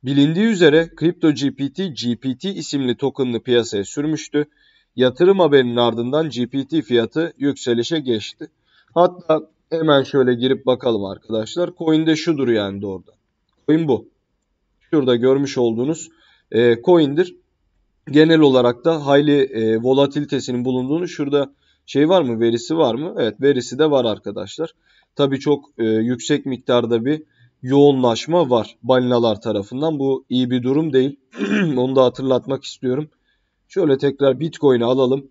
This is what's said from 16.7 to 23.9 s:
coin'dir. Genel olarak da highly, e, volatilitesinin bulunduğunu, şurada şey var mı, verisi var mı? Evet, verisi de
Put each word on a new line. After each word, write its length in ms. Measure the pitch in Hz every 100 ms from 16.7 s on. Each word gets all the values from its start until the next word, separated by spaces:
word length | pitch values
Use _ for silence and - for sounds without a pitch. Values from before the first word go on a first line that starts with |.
| 117
coin'dir. 540 | 117 175 147 143 180 - _ _ _ _ _ _ -
Genel 280 | 143 156 160
olarak 460 | 147 127 120 120 165
da 220 | 165 143
highly, 340 | 139 147 143
e, 360 | 135 110 110 113
volatilitesinin 880 | 120 131 139 147 147 139 123 123 123
bulunduğunu, 420 | 127 127 156 175
şurada 460 | - 143 143 139 _ _ _ _
şey 240 | 135 156
var 120 | 185
mı, 180 | 139 113
verisi 380 | 117 117 - 160
var 180 | 139 113
mı? 200 | 160 220
Evet, 240 | 117 104
verisi 380 | 135 127 117 131
de 120 | 156